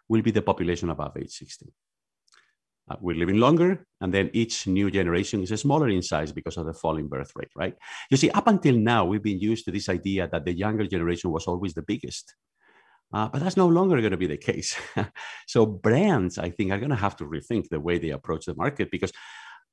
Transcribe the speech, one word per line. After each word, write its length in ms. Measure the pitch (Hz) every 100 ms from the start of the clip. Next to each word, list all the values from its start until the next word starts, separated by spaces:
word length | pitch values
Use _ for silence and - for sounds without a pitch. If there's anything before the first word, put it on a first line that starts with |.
| _
will 120 | 113
be 100 | 113
the 120 | 104
population 480 | 101 95 85 87 87
above 260 | 78 73 71
age 140 | 69
sixty. 420 | - - - - _ _ _ _ _ _ _ _ _ _ _ _
Uh, 60 | -
we're 160 | 90 82
living 220 | 87 101
longer, 480 | 123 160 175 190 - _
and 120 | 92
then 160 | 95 95
each 340 | 117 113 - -
new 240 | 92 101
generation 500 | 98 87 87 98 107
is 200 | 92 107
smaller 280 | 139 147 139
in 140 | 95
size 300 | - 78 78
because 240 | 76 82 80
of 100 | 80
the 80 |
falling 320 | 80 82 78 73
birth 240 | 67 69 -
rate, 160 | -
right? 220 | - 92 - - - -
You 60 | 135
see, 120 | -
up 180 | 214 226
until 260 | 196 151
now, 300 | 120 107 117
we've 180 | 90 104
been 160 | 104 95
used 260 | 104 113 -
to 40 |
this 180 | 95 98
idea 400 | 90 98 98 85
that 120 | 85
the 80 | 76
younger 340 | 85 104 110 98
generation 440 | 92 85 87 90
was 160 | 80 -
always 280 | 90 95
the 80 | 80
biggest. 520 | 78 110 64 - - _ _ _ _ _ _ _ _
Uh, 140 | 101 110
but 120 | 139
that's 160 | 175 190
no 120 | 180
longer 320 | 165 190 147
gonna 160 | 110 92
be 100 | 90
the 100 | 73
case. 380 | - - - - - -
<laughs> 100 | 120 - - - -
So 180 | 123
brands, 720 | 107 95 110 123 208 147 90 -
I 120 | 87
think, 220 | 85 98
are 60 | 98
gonna 180 | 131 127
have 200 | 101 -
to 60 |
rethink 440 | 73 78 - 113 -
the 100 | 80
way 200 | 78 87
they 120 | 80
approach 360 | 69 - 80 -
the 80 |
market, 360 | 80 131 139 95
because 220 | 87 92 - - - - - _